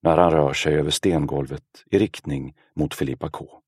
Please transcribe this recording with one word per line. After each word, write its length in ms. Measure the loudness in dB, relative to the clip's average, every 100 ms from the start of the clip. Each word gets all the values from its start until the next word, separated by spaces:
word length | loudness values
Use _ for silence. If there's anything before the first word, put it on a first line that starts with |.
när 160 | 4 4
han 140 | 6
rör 220 | 4 2
sig 220 | 0 0
över 160 | 0 0
stengolvet 920 | 0 0 0 0 -4 -6 -10 _ -20 _
i 120 | 0
riktning 580 | 0 -4 -8 -8 -8 _ _
mot 200 | -6 -6
Filippa 360 | -4 -6 -4 -8
K. 320 | -10 -16 -20